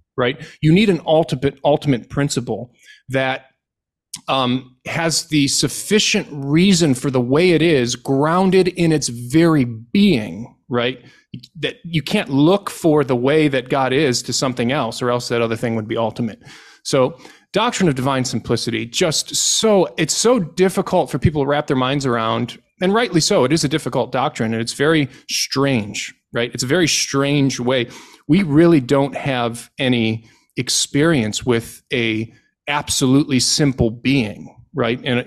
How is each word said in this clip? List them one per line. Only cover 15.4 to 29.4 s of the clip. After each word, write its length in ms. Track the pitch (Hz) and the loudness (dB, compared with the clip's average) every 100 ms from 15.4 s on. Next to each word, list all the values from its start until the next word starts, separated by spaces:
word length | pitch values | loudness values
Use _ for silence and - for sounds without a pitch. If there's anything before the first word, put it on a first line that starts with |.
other 140 | 117 113 | -2 -2
thing 200 | 123 113 | -4 -4
would 120 | 110 | -4
be 100 | 113 | -4
ultimate. 420 | 113 - 117 92 - - - - | -4 -4 -6 -8 -18 -20 -20 -18
So 340 | - 139 127 - - - _ | -2 0 0 -2 -20 -20 _
doctrine 340 | 190 233 - 185 | -2 -2 0 0
of 80 | 131 | 2
divine 300 | 131 131 123 | 0 0 -2
simplicity, 600 | 113 - 120 - 113 117 | -4 -2 -4 -2 -6 -6
just 500 | - 175 147 - - | -2 -2 -2 -4 -4
so, 520 | - - 220 202 160 - | -2 0 2 2 2 -2
it's 180 | 160 - | -4 0
so 240 | 226 247 | 2 2
difficult 680 | 156 - 185 196 - 185 139 | 0 0 0 0 -2 0 0
for 100 | 139 | 0
people 240 | - 151 | 0 0
to 40 | 139 | 0
wrap 200 | 147 151 | 0 0
their 100 | 131 | 0
minds 280 | 127 143 135 | 0 0 0
around, 540 | 120 113 113 120 - _ - | 0 0 -2 -4 -8 _ -4
and 120 | 185 | 0
rightly 280 | 214 240 175 | 2 2 0
so. 220 | - 208 | 2 2
It 100 | 127 | 2
is 100 | 170 | 2
a 60 | 143 | 0
difficult 420 | 151 - 139 110 | -4 -4 -4 -2
doctrine, 400 | 131 143 - 113 | -2 -2 -2 -4
and 80 | 113 | -2
it's 120 | 113 | -4
very 340 | - 143 160 135 - - | -2 2 2 0 -6 -8
strange, 840 | - - 135 139 127 98 98 - - _ | -6 -4 -2 0 0 -2 -8 -12 -14 _
right? 180 | 120 120 | -6 -6
It's 100 | 127 | -4
a 40 | 123 | -2
very 200 | 170 156 | 0 0
strange 720 | - - 139 139 147 139 120 | 0 -2 -2 0 2 0 0
way. 280 | 123 131 117 - - - - | -2 -2 -2 -8 -20 -10 0
We 160 | 170 | 2
really 380 | 180 143 170 160 | 4 4 6 4
don't 340 | 123 139 139 - | 4 2 0 -4
have 540 | 143 127 | -4 -2